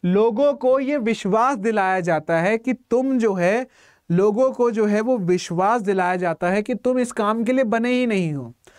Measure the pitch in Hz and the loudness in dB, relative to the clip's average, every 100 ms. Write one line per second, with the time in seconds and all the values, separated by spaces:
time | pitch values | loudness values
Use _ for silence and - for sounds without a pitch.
0 | 175 196 226 220 285 - 254 262 269 294 | 0 2 2 2 0 2 2 2 0 -2
1 | 220 220 196 220 247 254 214 214 190 185 | -2 -2 0 0 2 0 -2 0 0 0
2 | 175 156 151 165 180 226 262 247 - 233 | 0 -2 0 0 0 -2 -2 -6 -2 -2
3 | 269 254 220 190 175 226 254 _ _ _ | 0 0 0 0 0 0 -4 _ _ _
4 | - 170 208 214 262 - 240 220 208 208 | -2 2 2 2 0 2 0 2 0 0
5 | 220 247 175 180 - 170 190 240 196 185 | 0 0 0 -2 -2 -2 0 0 0 0
6 | 180 180 180 160 180 196 214 214 247 254 | 0 0 -2 -2 -2 -2 -2 -4 -2 0
7 | 247 226 208 226 226 254 233 226 240 247 | -2 -2 -2 0 0 0 0 0 0 0
8 | 247 196 165 143 120 - _ | 0 0 -2 -4 -10 -16 _